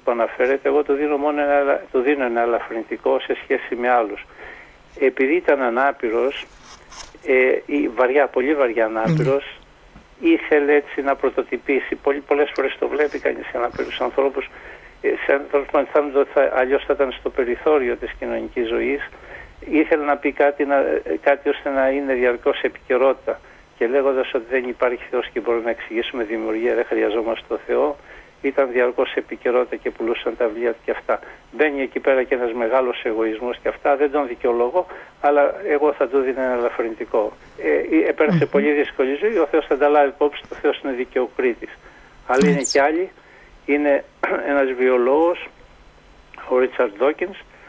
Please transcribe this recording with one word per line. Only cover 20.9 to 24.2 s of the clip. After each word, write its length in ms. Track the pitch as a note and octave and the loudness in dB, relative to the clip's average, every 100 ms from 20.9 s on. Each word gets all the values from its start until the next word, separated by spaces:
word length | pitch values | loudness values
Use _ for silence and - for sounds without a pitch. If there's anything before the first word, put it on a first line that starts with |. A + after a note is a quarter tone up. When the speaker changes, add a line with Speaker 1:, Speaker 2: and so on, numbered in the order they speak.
| - - D#3+ | -2 -2 -2
Speaker 1:
κάτι 280 | C#3+ C#3 D3 | 0 0 0
ώστε 200 | - C#3+ | -4 -2
να 200 | C3+ C3 | 0 0
είναι 240 | C#3 C3+ | 0 -2
διαρκώς 480 | B2+ B2 A#2+ C#3+ - | 0 0 0 -2 -2
επικαιρότητα. 800 | B2+ - - B2+ C3+ B2+ - - - - - - | -4 -6 -2 2 2 0 -4 -8 -12 -20 -18 -4
Και 100 | A#2 | 0
λέγοντας 460 | C#3 C3+ C3 | 2 2 0